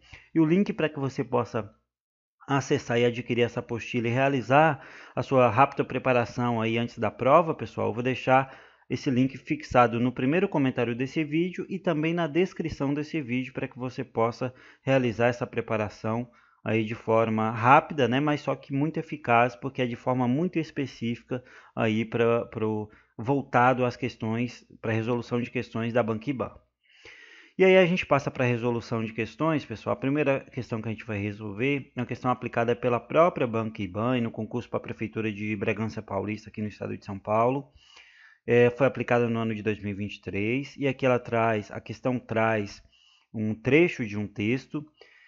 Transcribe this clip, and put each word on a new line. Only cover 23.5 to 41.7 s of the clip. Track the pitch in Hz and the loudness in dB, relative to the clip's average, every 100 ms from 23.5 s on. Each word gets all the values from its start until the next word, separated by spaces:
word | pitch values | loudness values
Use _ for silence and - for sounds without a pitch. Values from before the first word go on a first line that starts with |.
| 123 123 123 123 | 4 4 4 0
às | - | -2
questões, | 120 - 110 113 120 - - - | -8 -6 -4 -2 -4 -8 -20 -10
pra | 110 | -4
resolução | 110 110 120 113 120 | -2 0 -4 -2 -4
de | 117 | -4
questões | 127 110 117 113 | -6 -6 -6 -2
da | 117 | 0
banca | 113 110 147 | 0 -2 -4
iban. | 127 104 - _ _ _ _ - - - - - - | -6 -6 -10 _ _ _ _ -20 -20 -20 -20 -8 2
E | |
aí | 185 185 | 6 8
a | 175 | 6
gente | 185 - | 4 2
passa | 139 - | 0 0
pra | - | 0
resolução | 123 120 120 117 - 117 | 0 0 0 -2 -2 -4
de | 113 | -4
questões, | 110 110 - 156 151 | -4 -6 -2 0 0
pessoal. | - 107 110 | -2 -8 -4
A | - | -2
primeira | 131 147 139 135 - | 0 0 2 0 -4
questão | - 113 113 | -10 -6 -6
que | 113 | -6
a | |
gente | 107 - | -8 -6
vai | 104 | -4
resolver | 104 104 107 101 131 143 - - | -4 -6 -8 -4 -2 -2 -6 -8
é | |
uma | 120 | -6
questão | 123 127 | -4 -2
aplicada | 123 120 117 117 117 | -2 -2 -2 0 0
pela | 123 120 | 0 0
própria | - 147 175 175 127 | 0 4 4 2 -2
banca | 110 110 110 | -2 -4 -6
iban | 98 92 117 127 | -8 -4 -2 -2
e | |
no | 117 | -4
concurso | 113 107 120 - | -6 -8 -8 -6
pra | 104 | -8
Prefeitura | - 110 107 110 110 | -8 -8 -8 -4 -4
de | 101 107 107 | -4 -4 -4
Bragança | 107 101 110 110 | -2 -2 -4 -6
Paulista, | - 98 98 107 104 | -8 -6 -4 -6 -10
aqui | - | -8
no | 107 | -8
estado | - 104 104 | -8 -10 -10
de | - | -10
São | 98 | -10
Paulo. | 110 110 120 135 135 _ _ - - - - _ - | -2 2 2 0 -6 _ _ -20 -20 -20 -20 _ 2
É, | 120 120 | 6 6
foi | - 131 | 4 0
aplicada | 127 120 123 120 | 0 0 2 2
no | 113 | 0
ano | 113 | -2
de | 110 | -2
dois | 107 98 | -4 -4
mil | 101 | -4
e | |
vinte | 98 104 - | -6 -8 -10
e | |
três, | - 95 104 131 139 - | -8 -4 -2 -2 -6 -4
e | 135 | -2
aqui | 131 131 | 0 2
ela | 120 | 2
traz, | - 113 113 110 101 | 0 0 2 0 -4